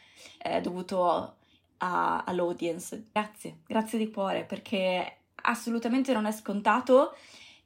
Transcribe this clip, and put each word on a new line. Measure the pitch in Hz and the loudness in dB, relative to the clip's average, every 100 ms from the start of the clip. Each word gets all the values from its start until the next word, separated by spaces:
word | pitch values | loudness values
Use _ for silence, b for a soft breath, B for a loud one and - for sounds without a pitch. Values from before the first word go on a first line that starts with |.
| B B B B | B B B B
eh, | 170 170 | -4 -2
dovuto | 180 180 185 190 175 160 - - b b b - | -2 -6 -4 2 2 2 -2 -12 b b b -6
a, | 185 175 170 170 | -2 0 2 0
all'audience. | - 175 175 175 170 170 - - - | -2 0 0 0 -4 -4 -8 -12 -6
Grazie, | 214 208 - - - - | -4 -4 -8 -16 -14 -4
grazie | 220 220 226 | -2 0 0
di | 220 | -2
cuore, | 220 190 180 | -2 -2 -2
perché | - 190 - 196 185 185 - - _ - | -4 -10 -4 -2 0 0 -2 -10 _ -4
assolutamente | - 233 - 233 233 262 269 | -2 0 -2 -2 0 0 2
non | 226 214 | 2 0
è | |
scontato | 214 - 202 214 226 247 254 320 B B B B B | -4 -4 0 2 4 6 6 6 B B B B B